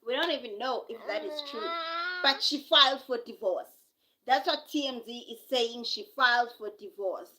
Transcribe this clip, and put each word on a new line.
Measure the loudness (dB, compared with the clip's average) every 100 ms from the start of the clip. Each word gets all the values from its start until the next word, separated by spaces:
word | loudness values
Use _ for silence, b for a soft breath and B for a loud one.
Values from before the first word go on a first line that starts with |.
| -2
We | 0
don't | 2
even | 0 -4 -6
know | -2 -2 -4
if | -12 -6
that | -4 -4
is | -8 -10
true, | -6 -6 -4 -4 -4 -4 0
but | 2 2
she | 0 -2 4
filed | 6 6 4 -4
for | -6 -6
divorce. | -4 -2 -2 -4 -16 _ _ _ _ 2
That's | 4 4
what | 0 0
T | -2 -2
M | -4 -8
Z | -12 -12
is | -16 -2
saying. | 2 2 0 -6
She | -6 -8 2
filed | 4 6 2 -2
for | -12 -10
divorce. | -16 -6 -4 -4 -8